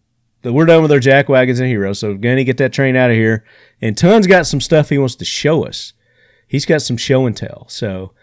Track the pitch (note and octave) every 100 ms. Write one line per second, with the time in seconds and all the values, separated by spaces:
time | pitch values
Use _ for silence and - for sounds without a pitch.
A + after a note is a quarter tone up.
0 | _ _ _ _ B2 B2+ E3 E3 D#3 C#3+
1 | B2+ C3+ C#3 C3+ B2+ B2 B2+ A2+ G2 G2+
2 | G#2+ G2 A#2 B2+ C3 B2 C3 B2+ C3+ C3
3 | B2+ A2+ A2 A2 - _ _ _ A2 G2+
4 | E3+ A3+ F#3+ F#3 D#3+ C#3+ - D#3 C#3+ C#3+
5 | C3 - - - C#3+ D#3 F#2 - - _
6 | _ _ _ _ _ C#3 - D#3 - A#2
7 | - C3 B2+ G#2+ - - - - A2 F#2+
8 | F#2+ _